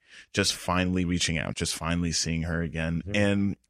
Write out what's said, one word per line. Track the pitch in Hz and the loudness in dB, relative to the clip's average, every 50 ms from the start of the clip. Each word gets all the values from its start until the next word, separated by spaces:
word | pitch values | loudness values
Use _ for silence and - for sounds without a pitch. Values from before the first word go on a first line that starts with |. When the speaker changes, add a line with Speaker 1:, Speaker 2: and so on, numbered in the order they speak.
| _ - - - - - | _ -20 -20 -20 -18 -2
Speaker 1:
just | - - 98 - - | 0 2 2 2 0
finally | - - - 87 90 92 92 92 92 90 | -2 -2 0 2 2 2 2 2 2 2
reaching | 85 90 85 - - 82 | 2 0 0 0 0 0
out, | 76 50 50 - | -2 -2 -4 -4
just | - 85 - - | -2 -2 -2 -2
finally | - 78 80 85 85 87 85 | -2 -2 0 0 0 0 0
seeing | 80 - - 80 82 82 80 | 0 0 0 0 0 -2 0
her | 85 82 82 | -2 -2 -2
again. | 85 78 78 80 80 82 82 82 | -2 -2 -2 -2 -2 -2 -2 -2
Speaker 2:
Mm-hmm. | - 95 101 | -2 0 0
Speaker 1:
And | 104 101 101 101 101 101 98 - - _ | 2 2 4 4 2 0 0 -2 -4 _